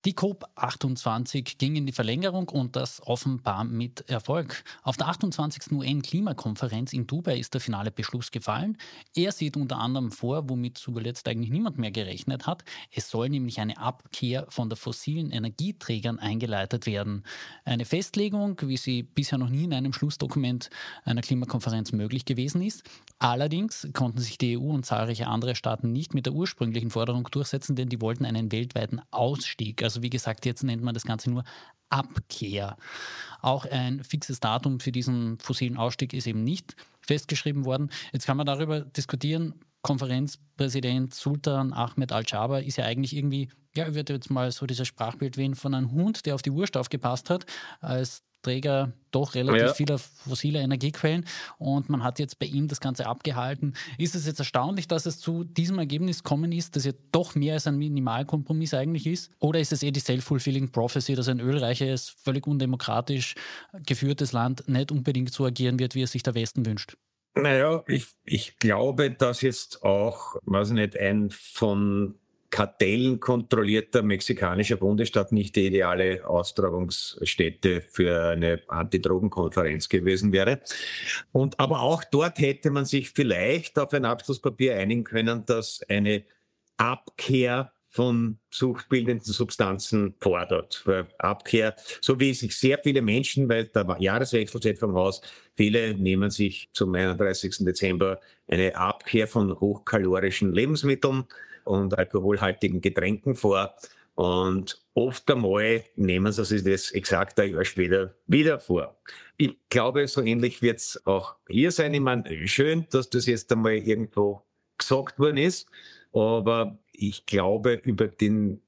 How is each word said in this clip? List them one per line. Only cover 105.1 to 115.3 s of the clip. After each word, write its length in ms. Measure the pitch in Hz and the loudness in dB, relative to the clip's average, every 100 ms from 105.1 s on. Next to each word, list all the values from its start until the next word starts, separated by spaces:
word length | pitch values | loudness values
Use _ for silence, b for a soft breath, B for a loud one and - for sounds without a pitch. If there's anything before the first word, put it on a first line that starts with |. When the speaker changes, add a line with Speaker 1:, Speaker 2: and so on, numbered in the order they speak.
| 127 - | 0 2
Speaker 2:
einmal 540 | 131 104 101 107 113 - | 2 4 2 4 2 -2
nehmen 360 | - 95 90 101 | 0 2 4 2
sie 120 | 104 | 2
sich 200 | 101 107 | 0 2
das 260 | 95 95 - | 2 2 0
exakt 480 | 101 - 87 98 - | -4 0 0 2 2
ein 120 | 98 | 2
Jahr 140 | 82 | 0
später 500 | 90 - 87 95 92 _ | -2 0 2 2 0 _
wieder 340 | - 143 156 147 | 2 4 4 0
vor. 400 | - 87 67 _ - B B - | 0 0 0 _ -20 B B 0
Ich 180 | 143 - _ | 0 0 _
glaube, 380 | 123 117 135 139 | 2 4 2 0
so 140 | - | 0
ähnlich 420 | 113 117 120 - | 2 2 2 2
wird's 420 | 120 117 - - | 2 2 -6 -4
auch 300 | - 98 - - - | 0 0 0 -16 -2
hier 220 | 113 165 | 2 4
sein. 220 | 165 151 | 4 2
Ich 80 | 143 | 2
meine, 460 | 135 123 - 80 95 | 2 0 -2 -4 -2
schön, 400 | - 147 165 160 | 2 4 2 2
dass 220 | 135 123 | 0 2
das 160 | 127 120 | 0 2
jetzt 240 | 113 - | 0 2
einmal 220 | 113 110 | 2 4
irgendwo 680 | 107 110 110 107 - 101 101 _ _ _ - | 2 2 0 0 0 0 0 _ _ _ -8
gesagt 400 | - 135 - - | 0 0 0 2
worden 180 | 147 | 2